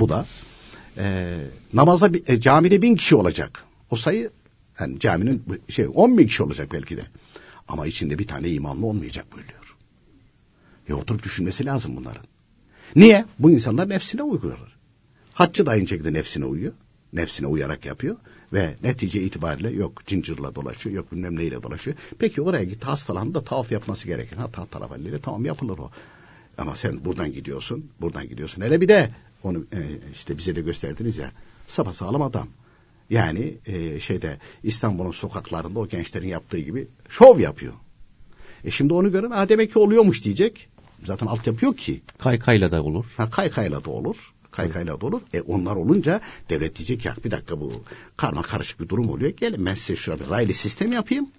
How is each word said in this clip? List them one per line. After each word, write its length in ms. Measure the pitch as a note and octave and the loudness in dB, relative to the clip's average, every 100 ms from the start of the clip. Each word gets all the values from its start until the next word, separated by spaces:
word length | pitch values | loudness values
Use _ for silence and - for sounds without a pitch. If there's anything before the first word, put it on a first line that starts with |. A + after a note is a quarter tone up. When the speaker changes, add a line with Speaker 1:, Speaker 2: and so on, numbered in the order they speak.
Speaker 1:
bu 80 | A2 | 2
da. 180 | F2 F#3+ - - - - - - - | 2 -4 -12 -20 -20 -20 -20 -16 -6
E, 380 | G2 F#2+ F2 F2 C#2 - - | -4 -2 -4 -6 -10 -14 -2
namaza 420 | A2+ D3+ F3+ G3 | 6 6 8 6
bi-, 80 | E3+ - | 4 2
e, 140 | A#2+ | 4
camide 420 | C3 B2 F3+ G3 | 6 6 6 6
bin 140 | A#3+ G#3 | 6 4
kişi 200 | - C#3 | 8 8
olacak. 480 | F2+ D2+ C#2 - - _ _ | 8 2 -4 -10 -20 _ _
O 60 | A2+ | -2
sayı, 340 | D3+ G#3+ - - _ _ _ - | 0 0 -2 -10 _ _ _ -8
yani 180 | D2 C2 | -8 0
caminin 440 | F2+ E2+ A2+ C3 - F#2+ - | 0 2 2 0 -4 -10 -6
şey, 180 | - D2 | -2 0
on 240 | - A#3 A#3+ | 6 6 8
bin 80 | A#2 | 4
kişi 160 | - | 4
olacak 260 | D2+ C#2+ C#2+ | -2 -4 -6
belki 240 | D#2 C#2+ D#2+ | -8 -8 -10
de. 60 | - - - - - - - | -12 -18 -20 -20 -20 -20 -10
Ama 180 | D2+ D#2 | -6 -6
içinde 320 | - D2 D2+ | -4 -4 -4
bir 80 | G#2+ | -6
tane 220 | C#2+ E2 | -4 -4
imanlı 360 | D2+ D2 C#2+ A2 | -4 -4 -4 -2
olmayacak 400 | G#2+ - - - | -4 -6 -10 -14
buyuruyor. 440 | - - - - _ _ _ _ _ _ _ _ _ _ _ - | -18 -20 -20 -20 _ _ _ _ _ _ _ _ _ _ _ -8
Ya 80 | D2 | -6
oturup 260 | - A2+ | -4 -4
düşünmesi 440 | - - F2 - C#3 | -4 -4 -4 -4 -4
lazım 300 | C3+ D2+ B1+ | -4 -4 -8
bunların. 280 | B1 - - _ _ _ _ _ - - | -12 -14 -18 _ _ _ _ _ 2 10
Niye? 280 | A3 G#3 A3+ - | 12 12 6 4
Bu 120 | C#3+ | 8
insanlar 380 | C#3+ A#2 A#2 G3 | 8 6 0 0
nefsine 340 | F#3+ - A#3 | -2 -4 -6
uygular. 360 | D4 C#4 D#2+ B1+ - _ _ _ _ _ _ | -4 -4 -4 -8 -14 _ _ _ _ _ _
Haccı 320 | - F3 - D#3 | 0 2 2 2
da 40 | |
aynı 180 | A2 F2 | 2 0
şekilde 240 | F2+ D#2 | -2 -2
nefsine 320 | D#2 - - | -4 -4 -6
uyuyor. 280 | C2 D2 C#3 A#2 _ _ _ | -4 -4 -6 -10 _ _ _
Nefsine 340 | E2 E2 - C#2 | -6 -6 -4 -4
uyarak 380 | D2+ C#2 D2+ | -2 -4 -8
yapıyor. 320 | C#2+ C2+ C#3+ A#3+ - - _ | -10 -8 -8 -8 -14 -20 _
Ve 220 | G2 E2 B1 | -4 -2 -2
netice 400 | A#2+ C#3 G2 G2+ | -4 -2 -4 -2
itibariyle 480 | F#2+ E2 D#2+ C#2+ G#2+ | -4 -4 -6 -4 -4
yok 360 | B2 F2+ - - | -4 -6 -8 -6
cincirle 480 | F#2+ D2 D2 C#2 | -6 -4 -8 -10
dolaşıyor, 420 | C#2+ C2+ A#1 - G2 | -10 -12 -10 -10 -8
yok 160 | D#2 | -8
bilmem 240 | E2+ F2+ E2 | -10 -8 -6
neyle 260 | E2 B1 | -6 -6
dolaşıyor. 340 | A#1 D2+ B2+ - - - | -10 -12 -10 -12 -16 -4
Peki 240 | A3+ - | -4 -2
oraya 220 | E3 E3 | -2 -2
gitti, 220 | F#2 G#2+ C3 | -4 -6 -6
hastalandı 480 | C#3+ - F#2 A2+ | -6 -6 -6 -4
da 100 | D#3+ | -6
tavaf 280 | A2 C3+ A#2 | -4 -6 -4
yapması 340 | G#2+ - G2 F#2+ | -6 -6 -8 -8
gereken. 300 | C#2+ A#1 - | -8 -8 -10
Ha, 120 | A#2 | -10
taht 180 | A2+ F2+ | -10 -12
tarafıyla 480 | - - A#1+ E2 C#3+ | -12 -12 -12 -10 -10
tamam 260 | C#3 G#2 | -8 -6
yapılır 340 | C#3 D3+ A#2+ F2 | -6 -6 -8 -8
o. 120 | C2+ - - - - - _ - | -12 -16 -20 -20 -20 -20 _ -10
Ama 180 | C#2+ C#2+ | -10 -6
sen 280 | G2 C#2 | -6 -4
buradan 280 | D#2 F2 D#2 | -6 -6 -6
gidiyorsun, 580 | C#2 C#2 C2+ - - - - | -8 -10 -10 -10 -10 -12 -8
buradan 280 | E2+ D2 C#2 | -8 -8 -10
gidiyorsun. 340 | - D#2 F2+ | -12 -12 -6
Hele 180 | G#2+ D#3+ | 0 4
bir 80 | F#3 | 6
de 220 | G#3 A2+ - - _ | 6 4 -4 -20 _
onu, 160 | F#2+ F2 | -6 -6
e, 220 | - G2+ D2 D2 C#2+ | -6 -8 -8 -10 -14
işte 260 | C#2+ - D2 | -14 -10 -6
bize 180 | F2 E2+ | -4 -4
de 40 | |
gösterdiniz 580 | E2 E2 C#2 D2+ A2+ A2 | -4 -6 -8 -6 -6 -6
ya, 140 | C2 - - - - | -10 -14 -20 -20 -8
sapasağlam 540 | - G#2+ E2+ F2+ C#3 | -4 -4 -6 -6 -2
adam. 260 | C#3 F#2 B1+ - _ _ _ _ - | -2 -4 -8 -14 _ _ _ _ -2
Yani, 480 | A2+ E2+ E2+ C#3 - - | 0 0 -2 -6 -10 -10
e, 340 | F#2 E2 D#2 | -8 -6 -8
şeyde, 380 | - F#2 E2 C#2+ - - | -6 -6 -6 -10 -16 -10
İstanbul'un 480 | A2 A2 A#2 F2+ F2+ | -6 -2 -2 -2 -4
sokaklarında 680 | - F#2+ F#2+ - E2 E2+ G#2 | -6 -10 -10 -8 -8 -6 -6
o 100 | G#2 | -6
gençlerin 400 | E2+ E2+ - F#2 | -6 -8 -8 -8
yaptığı 300 | E2 - E2+ | -8 -8 -8
gibi 300 | C#2+ A#2 - - - | -6 -8 -10 -16 -16
şov 300 | - C4+ A2+ | 8 10 10
yapıyor. 340 | D#2+ C#2+ C2 A1+ - - - _ - - - - | 4 -2 -12 -14 -20 -20 -20 _ -20 -20 -20 -14
E, 60 | - | -6
şimdi 240 | - C#3+ | 0 2
onu 180 | E3+ G3 | 4 4
gören, 180 | F#3+ A#3 | 2 0
"Aa, 180 | A3 G3 | 0 4
demek 240 | G#3+ A3 | 4 6
ki 60 | A3+ | 6
oluyormuş." 460 | G#3 A3 G#3 - | 8 8 8 4
diyecek. 440 | G#2+ G2+ G#3+ - - _ - - | 0 2 2 0 -14 _ -20 -14
Zaten 220 | F2 G2 A2 | -8 -6 -4
altyapı 380 | A2+ A#2 A#2 | -2 -2 0
yok 140 | C#4 - | 0 0
ki. 240 | - C#2 - - | -4 -8 -10 -4
Speaker 2:
Kaykayla 520 | B2+ A#2 - A2+ F2+ | 0 2 4 4 6
da 120 | E2 | 2
olur. 240 | D2+ D#2+ A2+ - | 0 -2 -4 -4
Speaker 1:
Ha, 140 | A2+ | -2
kaykayla 540 | - F#3+ - G2 C#2+ | 0 0 -2 -4 -4
da 60 | - | -6
olur. 420 | A#1+ A#2 A3 - _ _ | -6 -6 -8 -14 _ _
Kaykayla 500 | - E2+ F2 F2 D2+ | -6 -6 -4 -6 -6
da 60 | A#2 | -6
olur. 140 | A#3+ - | -6 -6
E, 60 | - | -6
onlar 360 | - G2 F2 G2+ | -4 -2 -2 -2
olunca 440 | E2+ F#3+ D3+ G3+ - - - | 2 2 2 -2 -4 -16 -4
devlet 260 | D#2 D#2 - | -2 -2 -6
diyecek 240 | E2 B2 | -6 -6
ki, 80 | E2 | -6
"Ya 80 | - | -8
bir 60 | A#2+ | -6
dakika, 300 | - - D#2 | -6 -6 -8
bu 120 | D2 D#2+ - - - - | -8 -10 -14 -20 -18 -6
karma 260 | B2+ D2 | -4 -4
karışık 380 | - - - - | -6 -6 -8 -10
bir 80 | E2+ | -4
durum 200 | G2+ A#2 | -2 -2
oluyor. 220 | C#2 C#3+ | -2 -4
Gelin 360 | - A#3 D#3 F#2 | -2 -4 -2 -4
ben 80 | |
size 220 | G2+ - F2 | -4 -6 -6
şurada 280 | - D#2+ | -6 -8
bir 60 | D2 | -4
raylı 240 | G#2 G#2+ | 0 0
sistem 380 | - G#2 - G#3+ | 0 -4 -4 -2
yapayım. 380 | B3 - C4+ C#4 | -2 -2 -2 -4